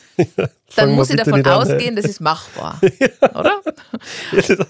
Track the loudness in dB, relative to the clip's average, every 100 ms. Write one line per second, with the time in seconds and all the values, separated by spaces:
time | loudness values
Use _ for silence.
0 | _ -2 -2 -2 -8 _ _ 0 2 4
1 | 2 2 2 2 4 2 2 0 -2 -2
2 | -4 -4 -4 -4 -6 -12 -10 0 0 2
3 | -2 2 0 2 -2 -2 -6 -12 -14 -16
4 | -14 -14 -4 -2 0 -2 0